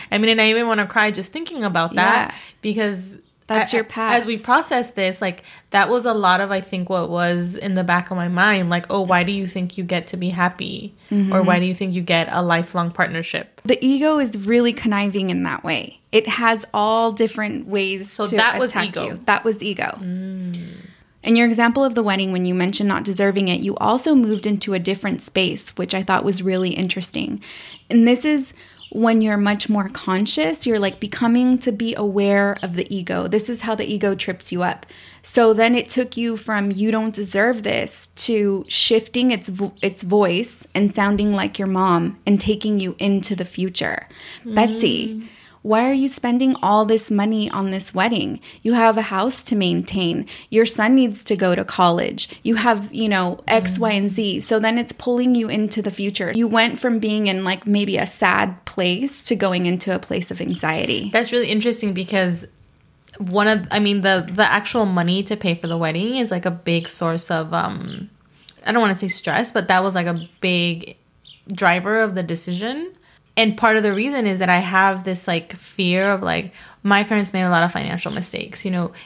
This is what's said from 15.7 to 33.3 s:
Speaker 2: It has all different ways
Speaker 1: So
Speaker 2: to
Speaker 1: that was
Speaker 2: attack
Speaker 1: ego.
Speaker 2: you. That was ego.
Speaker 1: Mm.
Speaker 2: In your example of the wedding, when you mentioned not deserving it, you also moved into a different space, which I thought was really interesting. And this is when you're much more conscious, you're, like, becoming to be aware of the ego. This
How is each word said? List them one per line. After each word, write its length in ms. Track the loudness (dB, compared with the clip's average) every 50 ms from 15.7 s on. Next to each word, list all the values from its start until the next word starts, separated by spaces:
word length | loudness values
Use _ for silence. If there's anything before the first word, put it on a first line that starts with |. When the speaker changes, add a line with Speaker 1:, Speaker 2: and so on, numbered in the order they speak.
| -4 -4 -6 -8 -14 _ _ _ 2
Speaker 2:
It 140 | 2 2 2
has 360 | -2 0 2 0 0 0 -2 -4 -2
all 400 | -2 0 2 2 2 2 0 2
different 540 | 0 0 0 0 -4 -4 -4 -4 -6 -8 -4
ways 420 | -2 -2 -2 -2 -4 -6 -8 -10
Speaker 1:
So 160 | -6 -6 -4
Speaker 2:
to 100 | 0 2
Speaker 1:
that 220 | 2 4 4 2 0
was 120 | -2 -2
Speaker 2:
attack 160 | 0 -2 -4 -2
Speaker 1:
ego. 180 | -4 -6 -6 -6
Speaker 2:
you. 120 | -8 -6 0
That 180 | 0 0 2 2
was 180 | -2 -2 -2 -4
ego. 360 | -6 -4 -4 -4 -4 -6 -6 -8
Speaker 1:
Mm. 540 | -8 -8 -8 -8 -8 -10 -8 -8 -8 -8 -8 -10 -12 -16 -18 -20 -20 -20 _ _ _ _ _ -2
Speaker 2:
In 120 | 2 4
your 100 | 4 4
example 380 | 4 4 4 2 2 4 2 2
of 100 | 2 2
the 80 | 0 0
wedding, 300 | 2 0 0 0 0 0
when 120 | 0 0
you 60 | 0 0
mentioned 340 | 0 0 0 0 0 0 0
not 160 | 0 0 -2
deserving 420 | -4 -2 0 2 2 2 2 0
it, 140 | 0 0 0
you 160 | -2 -4 -2
also 360 | 0 0 0 2 2 2 4 4
moved 320 | 4 4 4 0 0 0
into 300 | -2 -2 -2 -2 -2 -2
a 60 | -2
different 420 | -2 -2 -4 -2 -4 -4 -4 -4 -8
space, 460 | -4 -2 0 0 0 -2 -6 -10 -12 -8
which 180 | -8 -6 -4 -4
I 80 | -4 0
thought 220 | 0 0 2 2
was 180 | 0 -2 0 -2
really 280 | 0 0 0 0 -2
interesting. 720 | -2 -2 -4 -4 -4 -6 -6 -8 -6 -6 -6 -6 -6 -8 -10 -14 -18 -18 -18 -20 -20 -20 _ _
And 200 | 4 6 6 6
this 160 | 6 4 2
is 280 | 2 0 0 0 -4 -8 -12 -20 -20 -20 -20 -20 -10
when 320 | -2 0 2 4 4 4 2
you're 140 | 2 2
much 320 | 2 2 2 0 0 0 0
more 200 | 0 0 0 -2
conscious, 800 | -6 -8 -4 -2 0 0 0 0 0 0 0 0 -2 -2 -2
you're, 140 | 0 0 2
like, 180 | 0 -2 -2 -4
becoming 600 | -8 -8 -4 0 2 2 4 4 4 4 2 2
to 120 | 2 -2
be 240 | -2 -2 -4 -4 -2
aware 640 | -2 -2 -2 0 2 2 4 4 4 4 2 0 -2
of 140 | -6 -6 -4
the 180 | -4 -4 -4 -6
ego. 360 | -6 -4 -4 -4 -4 -2
This 200 | 0